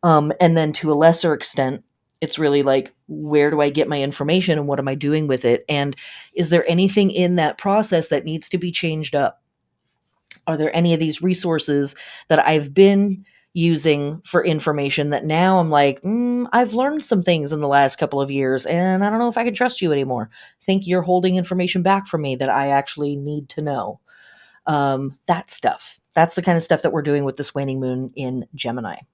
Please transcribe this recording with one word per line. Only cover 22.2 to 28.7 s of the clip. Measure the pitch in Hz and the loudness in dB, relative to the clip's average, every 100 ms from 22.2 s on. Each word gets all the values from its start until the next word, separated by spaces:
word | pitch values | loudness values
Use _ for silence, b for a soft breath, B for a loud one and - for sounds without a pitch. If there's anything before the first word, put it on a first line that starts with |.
me | 147 131 | -4 -4
that | 135 | 0
I | 117 139 | 0 2
actually | 139 139 - 147 143 | 0 -2 -6 -6 -6
need | 143 147 143 | -6 -8 -8
to | - | -8
know." | 151 135 101 - _ b b b b b - | -6 -4 -6 -10 _ b b b b b -2
Um, | 147 139 135 135 135 - | 0 0 -2 -6 -10 -4
that | 175 - | -4 -2
stuff. | - - - - - _ | -4 -4 -4 -12 -20 _
That's | - 165 - | 0 0 0
the | |
kind | 180 170 | 0 0
of | |
stuff | 165 156 | 2 0
that | 165 | 0
we're | 160 | -2
doing | 147 143 | 0 0
with | 139 131 | -2 -6
this | 139 - | -8 -6
waning | 139 131 | -4 -4
moon | 131 127 131 - | -4 -4 -8 -8
in | 131 127 - | -8 -8 -10
Gemini. | 147 120 | -10 -8